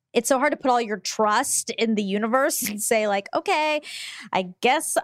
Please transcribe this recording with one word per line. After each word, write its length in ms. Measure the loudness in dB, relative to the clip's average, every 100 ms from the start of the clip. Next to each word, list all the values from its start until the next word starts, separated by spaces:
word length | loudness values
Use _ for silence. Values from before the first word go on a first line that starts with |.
| _
It's 140 | -2 2
so 120 | 2
hard 120 | 2
to 60 | 0
put 120 | 2
all 120 | 2
your 160 | 0 -4
trust 720 | -4 0 2 2 2 -2 -4
in 240 | -2 0 0
the 80 |
universe 600 | 0 -2 0 2 2 0 -4
and 140 | -4
say, 240 | 0 2 2
like, 220 | 0 -2
"Okay, 480 | -4 0 0 0 -2 -6 -14 -14 -14 -4
I 160 | -4 -4 0
guess 380 | 2 2 0 -2